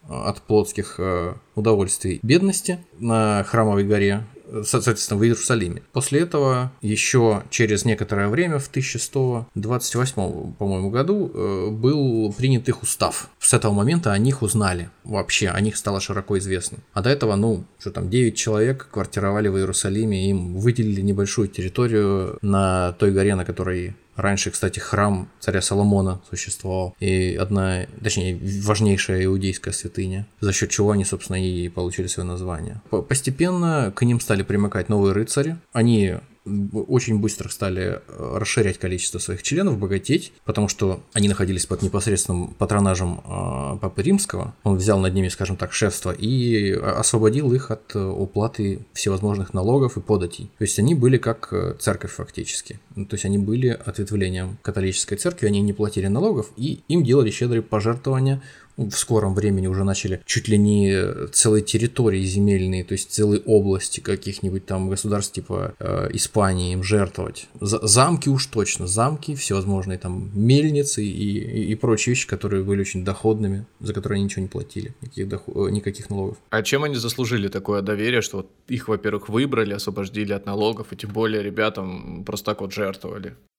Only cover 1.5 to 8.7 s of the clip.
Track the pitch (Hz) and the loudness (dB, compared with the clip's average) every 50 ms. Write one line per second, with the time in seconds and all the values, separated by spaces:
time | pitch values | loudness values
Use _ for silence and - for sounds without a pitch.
1.5 | _ 113 104 113 110 98 95 95 - - - 95 87 - - 110 139 175 190 196 | _ 0 4 4 4 4 4 0 -2 -2 -2 -4 -4 -2 2 4 4 4 4 2
2.5 | 190 - - - 180 170 - _ - - 120 117 113 113 110 107 104 101 98 - | 0 0 -4 -4 -6 -6 -8 _ -12 -6 0 2 2 4 4 4 2 0 0 0
3.5 | - 117 110 107 101 101 101 98 107 104 101 98 101 104 113 - - - - - | 2 2 4 4 4 2 4 4 4 4 4 2 2 0 -4 -10 -14 -20 -18 -10
4.5 | - 110 104 - - 120 113 123 110 - - - 107 98 113 117 117 - - - | -8 -6 -4 0 0 2 2 2 0 0 -2 -2 2 4 4 4 4 2 0 0
5.5 | 127 117 92 85 82 - - _ - - 139 - 139 147 175 175 - 151 139 131 | 0 0 0 -2 -4 -8 -12 _ -4 -2 -2 2 2 0 0 2 0 0 2 2
6.5 | 131 123 127 131 - _ - 104 107 104 - - - 127 117 113 104 98 - - | 2 0 -2 -4 -8 _ -2 -2 0 0 0 2 4 4 4 4 2 0 -2 -6
7.5 | - - 117 104 104 98 - 117 107 - 101 - 107 101 101 104 110 151 180 175 | 0 0 2 2 2 2 2 0 0 0 -2 -2 0 0 0 0 2 0 0 0
8.5 | 156 139 139 - | 0 -2 -4 -4